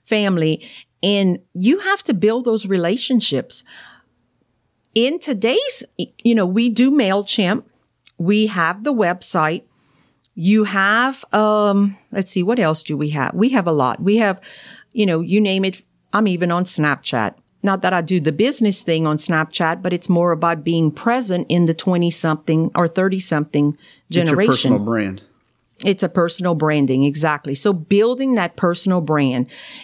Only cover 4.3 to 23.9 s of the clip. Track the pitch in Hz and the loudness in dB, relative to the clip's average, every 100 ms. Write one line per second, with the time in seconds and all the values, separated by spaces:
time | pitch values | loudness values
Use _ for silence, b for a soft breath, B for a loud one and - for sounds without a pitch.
4.3 | _ _ _ _ _ _ 220 247 339 - | _ _ _ _ _ _ 0 0 -2 -4
5.3 | 220 220 349 554 - - - - _ 240 | -2 0 0 -2 -8 -10 -10 -10 _ 2
6.3 | 226 180 185 240 220 254 294 202 196 202 | 2 2 2 0 2 4 4 2 0 -2
7.3 | - 185 226 - _ _ _ - - 175 | 0 0 0 -6 _ _ _ -18 -6 0
8.3 | 208 214 185 165 190 254 254 180 180 - | 2 2 0 -2 -2 -2 0 0 -2 -4
9.3 | 180 156 175 - _ _ _ _ _ _ | -2 0 -2 -10 _ _ _ _ _ _
10.3 | - 170 214 208 196 196 220 254 262 - | -2 2 4 2 0 2 2 0 -4 -4
11.3 | 208 214 214 208 202 202 196 - 202 185 | 0 2 2 2 2 0 -2 -8 -6 -4
12.3 | 190 180 247 165 160 - 147 151 147 135 | -2 0 2 0 0 -4 -4 -4 -2 -2
13.3 | - 233 254 175 156 127 - 175 214 214 | 0 2 2 0 0 0 0 0 2 2
14.3 | 190 B B B B B 247 202 165 170 | -2 B B B B B -2 0 0 0
15.3 | 196 202 190 190 190 _ _ _ 202 214 | 2 2 0 -2 -4 _ _ _ 0 0
16.3 | 175 175 170 180 - 151 139 - 123 104 | 0 0 0 -2 0 0 -2 -4 -2 -4
17.3 | - _ _ 196 190 185 180 160 185 151 | -6 _ _ -2 0 0 -2 0 0 0
18.3 | 147 233 294 214 190 - 160 160 151 - | 2 0 2 0 0 -2 0 0 -2 -2
19.3 | 160 160 - 165 175 185 175 - 170 175 | -2 -2 -2 -2 -2 -4 -4 0 2 2
20.3 | 160 170 165 156 170 160 147 - 247 220 | 0 0 -2 -2 2 0 0 -2 -2 -2
21.3 | 180 - 175 170 165 - 175 170 160 165 | -4 0 2 2 0 0 0 0 0 -2
22.3 | 156 - 160 165 - 170 180 190 190 - | -2 0 0 0 0 0 0 0 -2 -2
23.3 | 156 151 147 147 151 b | -4 -2 0 0 -2 b